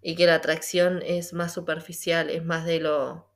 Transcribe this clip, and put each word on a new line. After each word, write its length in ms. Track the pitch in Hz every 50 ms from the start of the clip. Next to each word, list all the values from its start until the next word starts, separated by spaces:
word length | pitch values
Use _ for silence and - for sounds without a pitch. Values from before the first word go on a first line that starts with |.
Y 140 | _ 170 165
que 100 | 165 170
la 100 | 170 165
atracción 640 | 160 - - 156 160 - - - 180 175 180 180 175 -
es 280 | - 175 175 170 170 -
más 200 | 170 175 170 170
superficial, 760 | 180 175 - 156 165 165 - 170 - - 175 165 165 160 -
es 140 | - 165 165
más 220 | 165 170 160 160
de 140 | 170 165 165
lo 520 | 160 151 151 147 135 127 - 165 - _ _